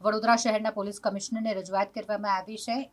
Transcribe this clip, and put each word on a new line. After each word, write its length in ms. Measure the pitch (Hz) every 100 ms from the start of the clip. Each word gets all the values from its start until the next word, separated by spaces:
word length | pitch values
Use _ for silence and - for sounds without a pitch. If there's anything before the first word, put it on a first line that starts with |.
વડોદરા 340 | 214 214 220 233
શહેરના 340 | 233 214 220
પોલીસ 300 | 208 202 202
કમિશનરને 540 | 208 196 - 226 220
રજૂઆત 400 | 190 180 190 202
કરવામાં 420 | 220 208 208 208 190
આવી 220 | 185 220
છે. 340 | - 247 262